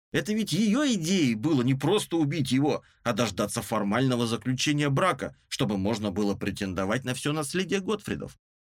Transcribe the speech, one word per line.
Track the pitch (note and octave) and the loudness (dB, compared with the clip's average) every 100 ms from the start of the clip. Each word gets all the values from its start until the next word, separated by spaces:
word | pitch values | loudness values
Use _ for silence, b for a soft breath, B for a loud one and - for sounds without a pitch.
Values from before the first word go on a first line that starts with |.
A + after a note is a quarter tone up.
| _ | _
Это | D#3 G#3 | -2 0
ведь | G#3+ G3+ | -2 0
её | D#3+ A3 B3 C#4+ | 2 4 4 2
идеей | G3+ D#3+ F#3+ C3 G#2+ | 0 2 2 2 2
было | D3+ C#3 | 2 2
не | B2 C3+ | 2 2
просто | D3+ G#3 - E3+ | 2 0 0 0
убить | C#3+ E3 C3+ | 0 0 0
его, | B2+ C#3+ - b b | 2 2 0 b b
а | A#2+ | -2
дождаться | A2+ A2 F#2 G#2 A#2+ | 0 0 0 -2 -4
формального | - G#2+ G2+ A2+ C3 A#2+ A#2 | -2 0 2 2 2 2 0
заключения | A2+ B2+ C3 D3+ D3 D3 | -2 -2 0 0 2 2
брака, | C#3 F#3 - E2 b b | 2 0 0 -6 b b
чтобы | - A2 G2+ | -4 0 0
можно | G2+ A2 G#2+ | 0 0 -2
было | F#2 G2+ | 0 0
претендовать | - G2+ G2 G2 F2+ F#2+ B2 | 0 -4 -4 -4 -2 0 -2
на | B2+ | -2
всё | B2 D3 | -4 -4
наследие | D#3 C#3+ F3+ E3+ G3 | -4 -4 -4 -2 -4
Готфридов. | F#3+ G#3 - F#2+ G2 - _ _ _ | -2 -4 -4 -8 -8 -14 _ _ _